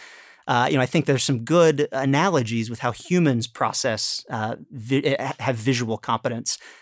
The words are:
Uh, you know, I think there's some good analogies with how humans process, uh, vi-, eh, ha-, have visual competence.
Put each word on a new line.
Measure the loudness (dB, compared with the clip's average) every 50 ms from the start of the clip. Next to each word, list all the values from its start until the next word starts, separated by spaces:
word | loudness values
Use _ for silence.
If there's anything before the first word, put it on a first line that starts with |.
| -20 -20 -20 -20 -20 -20 -20 _ -4
Uh, | 0 2 2 2 2
you | 2
know, | 2
I | 2 2
think | 2 0 2
there's | 2 2 2 2
some | 0 0 -2 0
good | 2 4 6 6 6 6 2 0 -2 0
analogies | -2 0 2 2 2 2 2 2 0 0 0 -2 -4 -4 -4
with | -6 -4
how | -4 -4
humans | -4 -4 -4 -2 0 2 4 4 2 0 -2 -4
process, | -4 -4 -4 -2 -2 -2 -2 -2 -2 -2 -2 -4 -4 -6 -8 -8
uh, | -6 -6 -4 -4 -6 -8 -12 _
vi-, | -14 -12 -4 0 0 2 2
eh, | 2 0 0 -2
ha-, | -6 -6 -4
have | -4 -4 -2
visual | -2 0 0 0 0 0 -2 -4 -4
competence. | -2 -2 -4 -2 -2 -4 -4 -4 -4 -4 -6 -6 -8 -18 -20 -20